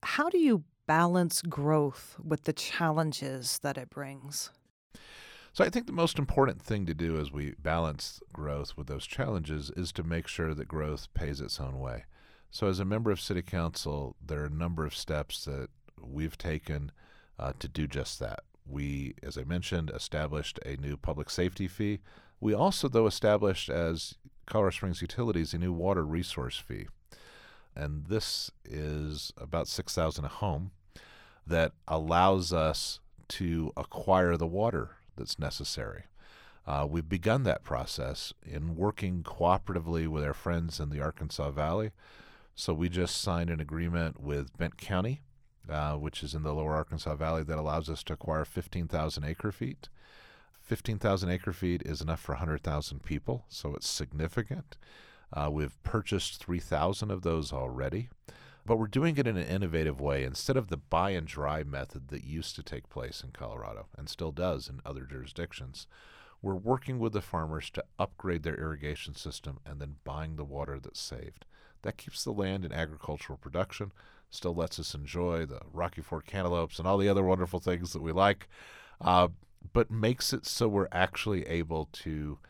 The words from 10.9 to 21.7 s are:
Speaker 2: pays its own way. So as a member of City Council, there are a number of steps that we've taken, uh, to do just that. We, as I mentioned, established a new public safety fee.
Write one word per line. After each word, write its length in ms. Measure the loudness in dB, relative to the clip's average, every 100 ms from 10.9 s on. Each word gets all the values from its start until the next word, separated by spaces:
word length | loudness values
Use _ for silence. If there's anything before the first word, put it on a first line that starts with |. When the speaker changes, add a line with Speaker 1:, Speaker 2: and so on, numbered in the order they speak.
| -4 -2
Speaker 2:
pays 260 | -2 -2 -4
its 180 | -4 -6
own 220 | -6 -4
way. 240 | -6 -6 -10 -20 -20 -20 -16
So 200 | 0 2
as 100 | 2
a 60 |
member 260 | 2 2 2
of 100 | 2
City 220 | 2 -2
Council, 720 | 0 0 0 0 -4 -4 -6 -8
there 180 | -6 -4
are 40 | -2
a 40 |
number 360 | 0 0 0 -2
of 80 |
steps 500 | -4 -2 -2 -2 -6 -6
that 200 | -6 -6 -10 -20 -18
we've 380 | -8 -4 -4 -2
taken, 540 | -2 -2 -2 -4 -4 -10 -20 -20 -20 -6
uh, 140 | -6 -4
to 80 | -6
do 220 | -2 -2
just 320 | 0 -4 -4
that. 240 | -6 -6 -14 -20
We, 520 | -8 -4 -2 -2 -4 -8
as 120 | -10 -8
I 60 |
mentioned, 480 | -2 -2 0 0 0
established 680 | -4 -4 -2 -2 -2 -4 -6
a 120 | -8 -6
new 200 | -4 -2
public 340 | -2 -2 -4
safety 360 | 0 0 0
fee. 320 | -4